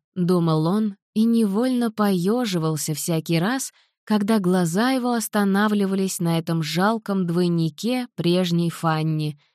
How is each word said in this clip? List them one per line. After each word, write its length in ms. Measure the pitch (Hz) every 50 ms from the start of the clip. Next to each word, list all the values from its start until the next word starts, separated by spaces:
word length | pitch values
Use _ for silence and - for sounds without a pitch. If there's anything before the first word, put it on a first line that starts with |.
| _ _ -
думал 520 | 185 175 170 185 175 170 165 156 156 156
он 300 | 165 196 214 220 208 196 - _ _ -
и 100 | 214 226
невольно 680 | 233 233 226 220 196 190 214 254 262 254 240 240 226
поеживался 1040 | 220 - 208 202 196 175 170 196 226 254 247 208 180 170 160 160 160 147 - 156 151
всякий 440 | 143 - 175 165 160 156 - 165 160
раз, 340 | 175 220 262 262 - - - _ _ _ _ _ _
когда 340 | - 214 208 202 196 226 214
глаза 520 | 185 180 185 185 175 165 165 202 233 262
его 240 | 269 254 240 247 240
останавливались 1040 | 233 220 - - 214 202 196 190 196 214 214 214 208 196 190 196 196 190 185 - -
на 180 | 170 170 165 165
этом 240 | 165 170 165 165
жалком 640 | 156 151 156 175 190 214 233 220 - - 196 190 180
двойнике 840 | 170 165 180 180 175 170 165 165 160 151 - - 233 254 254 247 - _
прежней 560 | - 165 170 175 185 185 170 170 170 170 165
Фанни — 680 | - - - 160 160 156 156 160 156 156 151 151 143 - _ _